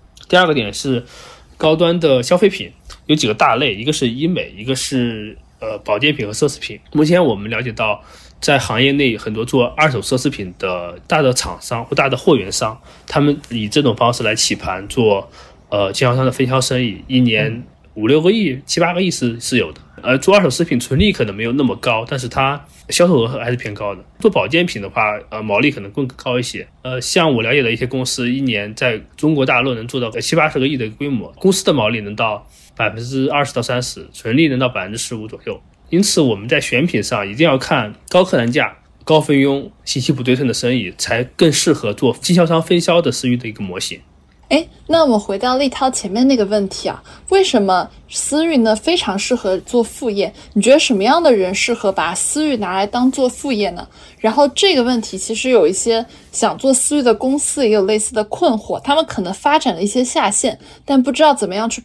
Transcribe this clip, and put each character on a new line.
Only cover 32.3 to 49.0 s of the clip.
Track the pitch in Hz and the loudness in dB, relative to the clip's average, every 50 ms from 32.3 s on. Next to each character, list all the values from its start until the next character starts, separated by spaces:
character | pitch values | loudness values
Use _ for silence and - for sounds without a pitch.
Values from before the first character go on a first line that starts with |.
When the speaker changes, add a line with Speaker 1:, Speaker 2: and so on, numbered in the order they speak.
| 104 101 - - _ - - - - | -2 -6 -10 -16 _ -20 -20 -14 -6
Speaker 1:
百 | - 117 104 | -4 -4 -4
分 | 95 113 120 | -4 -6 -8
之 | 123 135 135 131 143 | -6 -2 -2 0 0
二 | 147 143 139 | 0 0 0
十 | 135 - | -2 -2
到 | 127 | -4
三 | 113 - 127 123 123 | -4 -2 -2 -4 -4
十， | - - 95 - - - | -6 -8 -12 -16 -18 -16
纯 | - - 113 117 147 | -12 -6 0 2 2
利 | 165 151 | 4 2
能 | 131 123 | 2 0
到 | 131 123 | 0 -2
百 | - 98 92 | -2 -4 -8
分 | 98 104 | -8 -8
之 | 87 | -8
十 | - - 120 | -8 -8 -8
五 | 110 107 110 | -10 -12 -12
左 | - - - | -14 -12 -10
右。 | 117 101 - - _ _ _ _ - | -10 -10 -10 -12 _ _ _ _ -2
因 | 165 175 | 0 0
此 | 208 - - 185 | 2 2 2 2
我 | 151 123 107 | 2 2 2
们 | 98 104 123 | -2 -2 -2
在 | 156 147 | -2 0
选 | - - 127 123 160 | 0 0 0 0 0
品 | 175 - 110 98 | 0 0 -2 -2
上 | - 127 107 101 98 | -2 -4 -4 -4 -4
一 | 104 | -2
定 | 127 165 | 2 2
要 | 160 135 131 | 2 2 2
看 | - - 165 135 110 104 107 - _ - | 0 0 -2 -2 -2 -4 -8 -14 _ 0
高 | - 180 190 | 2 2 4
客 | 185 - 139 | 4 2 0
单 | 117 117 | 0 2
价、 | 123 147 120 104 - _ _ _ _ _ - | 0 0 -2 -2 -4 _ _ _ _ _ 0
高 | - 160 156 | 2 2 2
分 | 147 - 147 139 | 4 4 4 4
佣、 | 135 139 139 139 - - - _ - | 4 2 2 -2 -4 -8 -16 _ -10
信 | - - 139 | -6 -6 -4
息 | 123 - 143 | 0 -2 -2
不 | 123 123 | 0 0
对 | 127 127 127 | 0 0 2
称 | 143 120 | 2 -2
的 | 110 | -2
生 | - - 120 127 | 0 0 0 0
意， | 123 101 87 - - | 0 -2 -4 -8 -6
才 | - - 120 117 127 | -4 -2 -2 -2 -2
更 | - - - 170 160 | -2 0 2 4 4
适 | 135 - - 175 143 | 4 2 2 2 0
合 | - - 107 101 | 0 0 -6 -4
做 | - 139 120 120 - | 0 0 0 0 0
经 | - - 175 | 0 2 4
销 | 180 170 | 4 4
商 | 160 165 165 165 | 4 2 0 0
分 | - 180 175 | 2 0 0
销 | 170 - 170 175 | 2 2 2 2
的 | 170 127 | 2 0
私 | 120 - - 127 | -2 -2 -2 -2
域 | 123 | -2
的 | 123 123 113 | -2 -4 -8
一 | |
个 | 107 - | -10 -10
模 | 104 92 90 98 | -10 -8 -8 -8
型。 | - - 90 - - _ _ _ _ _ _ _ _ - | -8 -8 -10 -12 -18 _ _ _ _ _ _ _ _ 0
Speaker 3:
哎， | 269 311 339 - - - - - | 0 0 0 -2 -12 -14 -4 0
那 | 311 330 320 | 2 4 4
我 | 277 | 4
们 | 226 208 | 2 2
回 | 208 - 196 202 | 0 -2 -6 -2
到 | 240 247 254 262 | -2 0 0 0
立 | 285 262 | 0 0
涛 | 254 - 269 262 | 0 0 0 0
前 | 247 - - 190 | 0 -2 -6 -4
面 | 185 226 254 269 | 0 2 4 4
那 | 277 | 4
个 | 233 208 | 4 2
问 | 196 214 208 196 190 | 2 0 -2 -2 -2
题 | - - - 185 | -6 -8 -8 -8
啊， | - - - - - - - - | -8 -10 -14 -20 -20 -14 -4 0
为 | 370 392 381 | 2 2 4
什 | 381 - 226 | 4 2 2
么 | 202 190 185 180 160 - - - - - | 2 4 2 2 0 -2 -8 -20 -18 -12
私 | - - - - 277 302 330 | -8 -6 -4 -2 0 0 0
域 | 339 311 254 | 2 2 2
呢 | 226 220 220 | 4 4 2
非 | 214 - 320 349 | 0 0 0 0
常 | 349 | 0